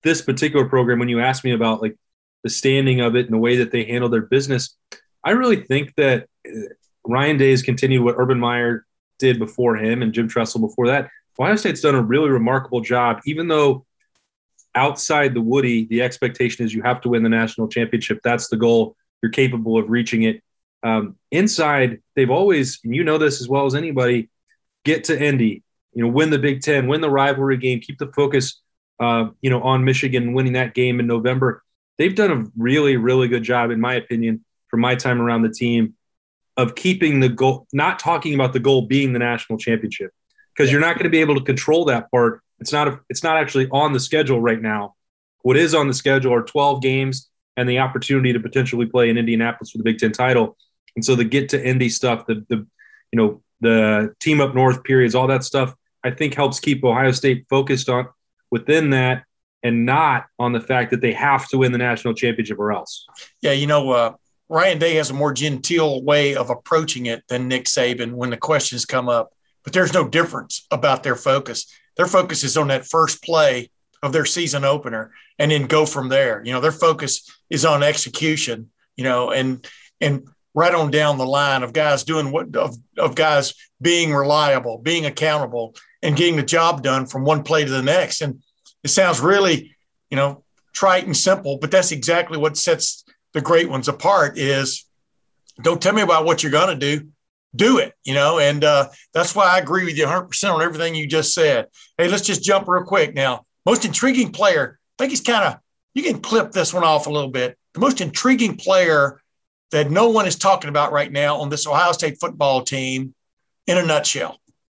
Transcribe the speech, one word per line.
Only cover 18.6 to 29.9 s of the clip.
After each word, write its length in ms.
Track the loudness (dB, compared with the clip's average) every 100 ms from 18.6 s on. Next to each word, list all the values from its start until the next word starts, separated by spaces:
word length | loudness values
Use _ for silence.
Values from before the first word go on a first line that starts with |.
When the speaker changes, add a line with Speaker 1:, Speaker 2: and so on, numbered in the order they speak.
| 2 2 0 _ _ _
Speaker 1:
You're 100 | -4
capable 460 | 0 0 0 0 0
of 120 | 2
reaching 340 | -2 0 0
it. 200 | 0 -2 _ _ _ _
Um, 340 | -2 -2 -4 -12 _
inside, 720 | 0 0 0 0 2 0 -2 _
they've 140 | 0 2
always, 500 | 2 2 2 -2 -6
and 120 | -6
you 80 | -2
know 140 | 0 2
this 240 | 0 -2
as 80 | -2
well 160 | 0
as 80 | 0
anybody, 540 | -2 -4 0 0 0 -4 _ _ _ _ _
get 220 | -2 -2
to 140 | -2 0
Indy, 440 | 0 2 0 -2 _ _ _
you 100 | -4
know, 60 | 0
win 200 | 2 2
the 100 | 2
Big 220 | 0 -2
Ten, 260 | 0 0 0
win 140 | 0
the 80 | 0
rivalry 480 | 2 2 2 0 0
game, 220 | -2 -4
keep 180 | -8 -12
the 140 | -6
focus – 480 | -2 2 0 -2 -10 _ _ _ -4
uh, 280 | 0 0 -2 -4
you 80 | -2
know, 120 | 0
on 220 | 2 2
Michigan, 500 | 2